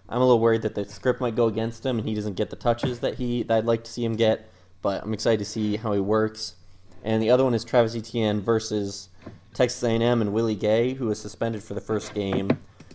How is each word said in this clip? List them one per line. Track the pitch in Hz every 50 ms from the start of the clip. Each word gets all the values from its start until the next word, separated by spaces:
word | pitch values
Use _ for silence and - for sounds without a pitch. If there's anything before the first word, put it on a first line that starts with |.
| -
I'm | - - 123
a | 127
little | 127 123 113
worried | 113 117 113 113 113
that | 107 -
the | 107 101
script | - - - - 131 120 -
might | 127 120 110
go | 123 117
against | 117 98 113 113 113 110 - -
him | 135 123
and | 113 110
he | 107 110
doesn't | 107 104 107 95
get | - 107 -
the | -
touches | - - 120 117 - - 131 123 117
that | 135 120 113
he, | 123 127 120 120 120 107
that | - 113 113
I'd | 110
like | 117 117 117 -
to | -
see | - 120 117
him | 113 113
get, | 107 113 107 110 - - - - - - - - -
but | - 101 98 -
I'm | - - 110
excited | - - 117 113 104
to | 101
see | - - 110 107 104 104
how | 104 117 110 104
he | 101
works. | 95 101 110 110 110 110 - - - - - - - - - - - - - -
And | - 110 110 110 110
the | 110
other | 123 127 135
one | 127 120
is | 113 117
Travis | - - 123 117 110 117
Etienne | 117 107 - - 117 110 107 104 104
versus | 101 117 113 110 110 - 110 104 101 98 101 - - - - - - - - - - - -
Texas | - 127 117 - - 123
A | 117
and | 113 113 117
M | 120 123 117
and | 107 101 101
Willie | 110 117 110 107
Gay, | 95 107 104 107 113 120 127 131
who | 131 127
was | 110 104 -
suspended | - 101 - - 120 117 113 104 -
for | - 104
the | 101
first | 98 - 110 104 - - -
game | 104 98 98 95 95 98 95 - - - - - - - -